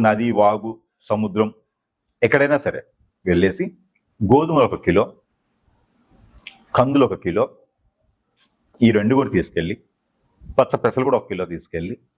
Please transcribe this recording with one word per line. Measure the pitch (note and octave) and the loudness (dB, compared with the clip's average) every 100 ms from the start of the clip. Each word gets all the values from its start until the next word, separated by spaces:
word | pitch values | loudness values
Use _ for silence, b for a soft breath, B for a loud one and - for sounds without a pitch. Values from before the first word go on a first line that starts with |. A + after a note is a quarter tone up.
| A2 | 2
నది, | G#2+ A#2+ G#2 | 2 0 2
వాగు, | G#2 G#2+ A2 - _ _ - | 2 2 -6 -14 _ _ -6
సముద్రం | G#2+ G#2+ G2 G#2+ - _ _ _ _ _ _ | -4 -2 -2 -2 -4 _ _ _ _ _ _
ఎక్కడైనా | A#2 C#3+ C#3+ G3 | 0 2 2 0
సరే | - C2 - _ _ _ | -2 -4 -6 _ _ _
వెళ్ళేసి | F#2 F2 F#2+ F2+ F#3 - _ _ _ _ | -2 0 0 -2 -8 -10 _ _ _ _
గోధుమలు | G2+ C3+ D#3+ D#3 A2 | 2 2 4 2 0
ఒక | F#2 - | 0 0
కిలో, | F2+ A#2 - _ _ _ _ _ _ _ _ _ _ _ - - - _ B2 | 0 0 -8 _ _ _ _ _ _ _ _ _ _ _ -20 -20 -20 _ 0
కందులు | B2+ C#3 A#2+ | 2 2 2
ఒక | F#2 | 0
కిలో, | F#2 F2+ C3 - _ _ _ _ _ _ _ _ _ _ _ - A#2 | -4 -2 -4 -6 _ _ _ _ _ _ _ _ _ _ _ 2 2
ఈ | G#2+ | 4
రెండు | G#2 C3+ | 2 0
కూడా | C3+ F2+ | 2 -2
తీసుకెళ్ళి | - - E2+ - _ _ _ _ _ _ - - | -2 -4 -6 -8 _ _ _ _ _ _ -4 -2
పచ్చ | B2+ B2 | 0 0
పెసలు | A#2 B2+ C#3 | -2 -2 -2
కూడా | A#2+ | -2
ఒక | - | -4
కిలో | F#2 F2 | -8 -8
తీసుకెళ్ళి | E2 - E2+ F2 B2 _ | -10 -10 -10 -10 -12 _